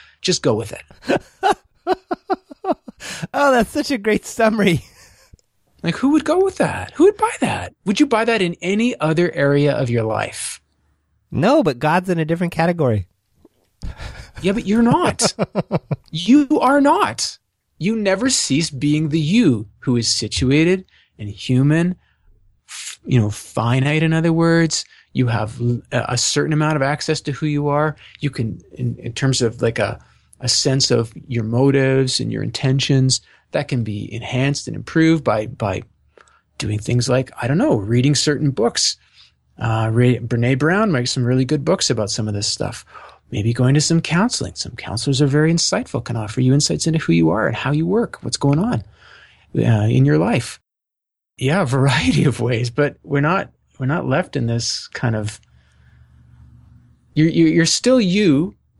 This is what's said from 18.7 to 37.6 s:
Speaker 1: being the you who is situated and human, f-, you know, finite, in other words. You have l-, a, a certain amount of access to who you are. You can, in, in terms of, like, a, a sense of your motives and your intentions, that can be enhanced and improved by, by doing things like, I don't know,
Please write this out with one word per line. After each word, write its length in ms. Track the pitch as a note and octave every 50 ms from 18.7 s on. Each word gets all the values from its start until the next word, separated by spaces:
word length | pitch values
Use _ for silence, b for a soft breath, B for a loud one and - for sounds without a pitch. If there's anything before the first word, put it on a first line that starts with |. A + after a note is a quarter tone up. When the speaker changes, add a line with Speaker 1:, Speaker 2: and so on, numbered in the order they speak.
Speaker 1:
being 380 | D3 B2 D3 D3 D3+ D#3 D#3+ C#3
the 100 | E3 E3
you 480 | D3 D3+ G3+ A#3+ A3+ D3+ A#2+ G#2 A2+ - _ -
who 180 | - C3+ B2
is 180 | A#2+ A2+ - -
situated 680 | - A2 G#2 - - C3+ B2+ C#3 D#3 E3 F3 F#3+ F#3 F#3 b b b b b b -
and 80 | G#2+ G#2
human, 640 | - - - - B2+ B2+ C#3 C#3+ D#3 E3 F3 F3+ F3 _ _ _ _ _ _ _ _ _ _ _ _ _ _ -
f-, 320 | - - - - - _ -
you 120 | - C3 A#2+
know, 120 | G#2 G#2
finite, 720 | G#2 - - - - - A2+ A#2 B2+ C3 C3+ D3 D3+ D#3
in 100 | D#3+ D#3+
other 200 | D#3+ D#3+ E3 E3+
words. 520 | D#3+ E3 E3 E3 E3 E3 E3 D#3 - - - b b b b b b
You 140 | C3 B2 A#2
have 300 | A#2 G#2 G#2+ A2 - A#2+
l-, 220 | A#2+ A#2+ A#2+ - - -
a, 140 | - A#2+ - -
a 80 | B2 -
certain 340 | - - - D3 D3 D#3
amount 240 | D#3 D3+ D3+ D#3 D#3
of 60 | C#3+
access 400 | C3+ C#3 D3 - - - D#3 -
to 100 | - D3+
who 140 | C3 - D#3+
you 220 | D3+ D3 D3 D3 C#3+
are. 280 | C#3+ D3 D3+ D#3 D3+ B B B B B
You 80 | D3 C#3
can, 320 | - - A2+ G#2+ - - - - -
in, 240 | - B2+ A#2 A#2 -
in 160 | - A#2+ A#2+
terms 260 | - C#3 C3 B2 -
of, 220 | B2 A2 A2+ -
like, 160 | A#2 A#2 A2+ A2+
a, 200 | G2+ G2+ A2 - b b b b b b b -
a 80 | B2+ A#2+
sense 400 | - - - C#3 C3 C3+ - -
of 240 | B2 A#2 A2+ - - - - -
your 160 | A#2 A#2+ G#2+
motives 760 | A2 A#2 A#2+ C#3 C#3 C#3 C#3 C3 C3 C3 C3+ C3 B2+ - -
and 100 | A2 A2+
your 120 | A2 G#2+
intentions, 800 | G#2 A#2 A#2+ - - C3 C#3 C3+ - - C#3 C3 C3 C3 - - b b b b b b
that 160 | - D3+ C#3 -
can 140 | C#3 A#2+ G#2+
be 280 | G#2+ G2+ G#2 G#2 -
enhanced 540 | G#2+ A2+ A2+ - C3 B2+ C3+ C#3+ C#3 - -
and 100 | A#2+ G#2+
improved 480 | G2+ A2+ - - E3 D#3+ D#3+ E3 D3+ C3
by, 220 | A#2+ G#2+ A2 G#2+
by 360 | A#2 - - A2 G2 F#2+ G2+ - _ _ _ _ _ b b b b b b b b _ -
doing 200 | - G#2+ G#2 G#2
things 300 | G#2 - A#2+ B2 A#2 C3
like, 220 | B2 C3+ B2+ - - -
I 60 | A#2+ A#2+
don't 80 | C#3+
know, 180 | F#3+